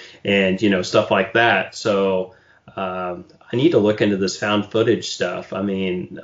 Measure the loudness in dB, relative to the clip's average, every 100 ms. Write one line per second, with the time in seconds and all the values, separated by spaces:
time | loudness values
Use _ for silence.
0 | -20 -10 0 2 2 2 2 2 2 0
1 | 2 2 2 2 4 2 -2 -6 -2 0
2 | 2 0 -4 -10 _ _ -16 -8 -6 -6
3 | -8 -8 -14 _ -6 2 4 4 2 2
4 | 2 0 -2 -4 -2 -2 0 0 2 2
5 | -2 -4 -4 -6 -8 -6 -4 -4 -4 -4
6 | -8 -14